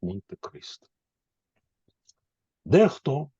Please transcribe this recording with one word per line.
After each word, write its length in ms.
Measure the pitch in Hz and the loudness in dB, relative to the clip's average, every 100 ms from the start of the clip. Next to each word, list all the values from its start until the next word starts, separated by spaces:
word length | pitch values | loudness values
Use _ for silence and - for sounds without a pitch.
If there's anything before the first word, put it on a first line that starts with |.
Монте-Кристо". 840 | 90 98 - - - - - - _ _ _ _ _ _ _ _ _ _ _ _ _ _ _ _ _ _ | -10 -10 -14 -18 -18 -18 -20 -20 _ _ _ _ _ _ _ _ _ _ _ _ _ _ _ _ _ _
Дехто 640 | - 180 214 - 151 143 156 _ | 2 6 6 2 -4 -4 -6 _